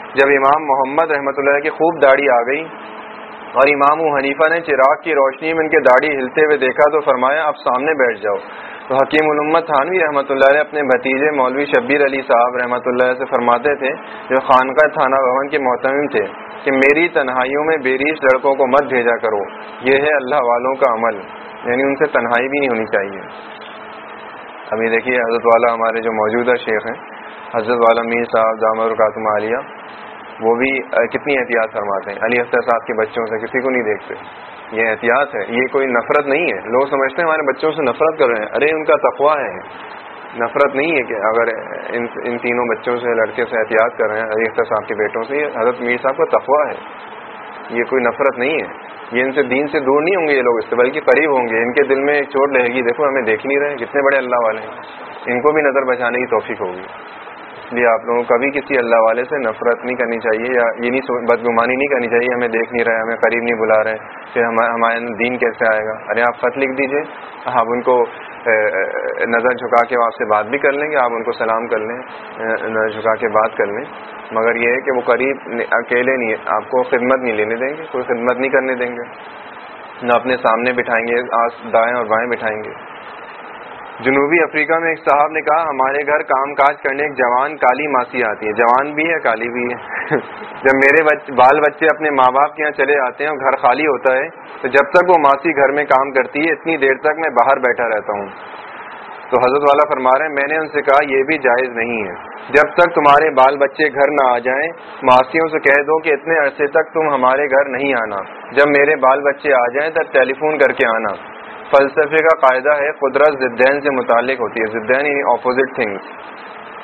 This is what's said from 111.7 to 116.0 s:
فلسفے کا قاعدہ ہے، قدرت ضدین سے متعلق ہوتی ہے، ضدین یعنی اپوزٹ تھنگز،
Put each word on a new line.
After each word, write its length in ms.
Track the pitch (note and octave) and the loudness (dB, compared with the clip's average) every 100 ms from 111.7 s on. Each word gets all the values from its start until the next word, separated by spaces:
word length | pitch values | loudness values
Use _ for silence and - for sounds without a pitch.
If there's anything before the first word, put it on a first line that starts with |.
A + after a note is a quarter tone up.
| C#3 | 4
فلسفے 400 | C#3 D#3+ D3 D#3 | 4 2 2 2
کا 240 | D#3+ D#3+ | 4 4
قاعدہ 300 | C3 B2+ C3 | 4 4 2
ہے، 220 | D3 C#3+ | 2 0
قدرت 380 | D3+ C#3 C3 D3+ C#3 | 0 0 4 4 4
ضدین 400 | B2+ A#2 B2+ C#3+ | -2 4 4 4
سے 100 | C#3+ | 0
متعلق 500 | C3+ A#2+ A#2 B2 C3 | 0 2 2 2 -2
ہوتی 200 | A2 A2+ | -4 -2
ہے، 60 | A2 | -2
ضدین 400 | A2 G#2+ C3 D3 | -2 0 0 0
یعنی 140 | C#3+ | 0
اپوزٹ 540 | - A#2 B2+ B2+ C3 | 0 0 0 0 0
تھنگز، 260 | C3+ A2 G2 | -2 -4 -6